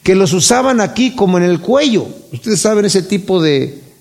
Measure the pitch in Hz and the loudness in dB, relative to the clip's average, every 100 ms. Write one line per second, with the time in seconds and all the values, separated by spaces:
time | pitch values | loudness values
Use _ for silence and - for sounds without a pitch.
0 | - 190 180 175 - 247 262 240 196 - | 0 2 2 2 2 2 2 0 -2 0
1 | 254 - 190 180 175 170 185 269 302 196 | -2 0 0 2 2 0 0 0 2 0
2 | 110 - - 127 220 202 214 214 202 190 | -2 -10 -16 -10 -4 -2 0 0 0 0
3 | 185 202 190 185 160 139 131 - - _ | -2 -4 0 0 2 0 -2 -8 -20 _